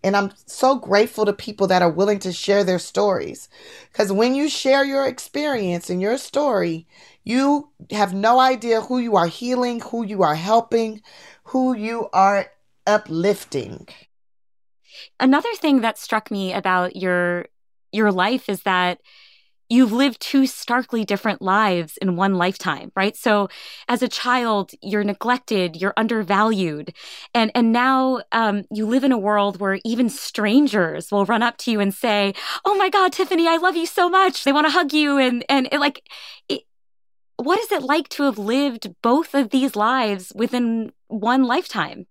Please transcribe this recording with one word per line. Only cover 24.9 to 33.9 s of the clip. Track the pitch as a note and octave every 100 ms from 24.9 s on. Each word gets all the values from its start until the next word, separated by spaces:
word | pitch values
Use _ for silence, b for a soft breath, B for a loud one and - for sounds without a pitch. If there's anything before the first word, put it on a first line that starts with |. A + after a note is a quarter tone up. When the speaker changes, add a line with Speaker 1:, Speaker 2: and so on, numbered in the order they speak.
| G#3
Speaker 2:
neglected, | G#3 G3+ A#3+ B3+ - G#3 F3+ E3
you're | F#3+ -
undervalued. | A3+ A3+ F3+ G3+ G#3+ G#3+ F3 D3+ D3+ B B B B
And, | A#3+ A3
and | A#3+ A3+
now, | A#3 B3+ C4 C4 B3+ -
um, | A3+ A3 G3+ F#3
you | G#3+ G#3+
live | B3+
in | C4+
a | B3
world | G3 G#3 G3+ F#3
where | G3 F#3+
even | A3+ A#3 A#3+
strangers | - - - G#3 B3 D4 G#3 E3 D3+ -
will | G3+
run | G3 A3+
up | A#3+ -
to | -
you | A3
and | G3+
say, | - A#3+ G#3 G3 F#3+ B B
"Oh | F#4+ G4+
my | F#4+
God, | G4+ F#4
Tiffany, | F#4 F#4+ F4 E4
I | E4
love | F4+ E4+
you |
so | E4+